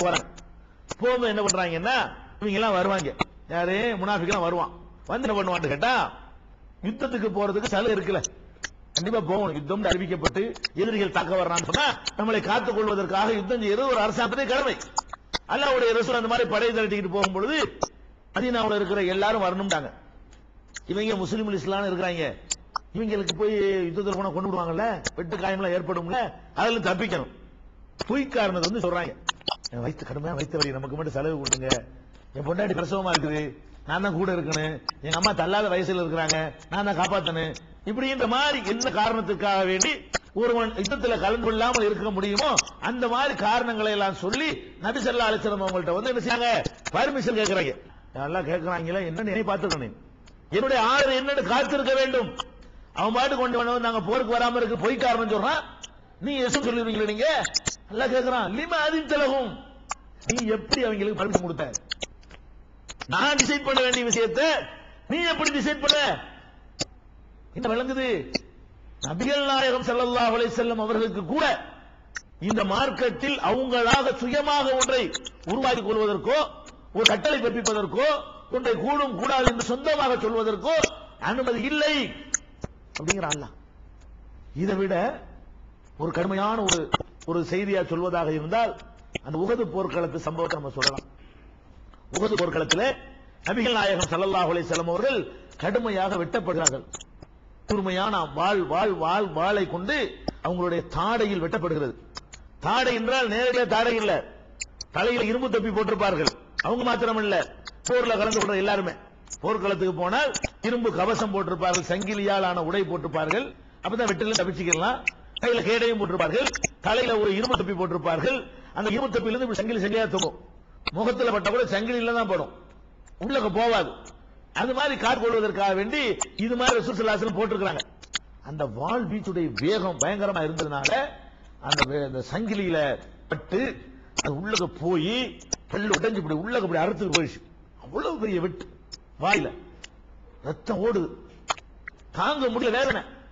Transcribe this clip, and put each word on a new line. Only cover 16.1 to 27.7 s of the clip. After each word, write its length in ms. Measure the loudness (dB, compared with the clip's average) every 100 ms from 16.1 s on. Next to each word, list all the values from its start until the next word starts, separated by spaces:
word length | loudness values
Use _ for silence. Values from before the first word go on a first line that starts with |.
| 0
அந்த 100 | 2
மாதிரி 140 | 2 2
படை 180 | 2 2
திரட்டிக்கிட்டு 460 | 2 0 0 -2 2
போகும் 200 | 2 2
பொழுது, 200 | 0 0 -2 -2 -6 -6 -20 -20 -10
மதீனாவுல 420 | -4 0 0 2 0
இருக்கிற 240 | 0 0
எல்லாரும் 420 | 2 2 2 2 2
வரணும்ட்டாங்க. 440 | 0 0 -2 -4 -12 -20 -20 -20 -20 -20 -20 -20 -14 -6
இவங்க 280 | -2 0 0
முஸ்லிம் 360 | -2 -2 -2 -2
இஸ்லாம்னு 320 | -2 -2 0
இருக்கிறாங்க, 340 | 0 -2 -2 -4 -6 -8 -10 -8 -10 -8
இவங்களுக்கு 400 | -6 -2 -2 -2 0
போய் 180 | 2 4 2 2 0
யுத்தத்துல 280 | -2 -2 -2
போனா 140 | -2
கொண்டு 200 | -2 -2
விடுவாங்கல்ல, 360 | -2 -2 0 -2 -2 -6 -6
வெட்டு 200 | -6 -4
காயம்லாம் 380 | -2 0 0 0
ஏற்படும்ல, 420 | -2 -4 -2 -2 -2 -6 -10 0
அதுல 300 | 2 2 0
தப்பிக்கணும். 460 | 0 0 -2 -4 -12 -20 -20 -20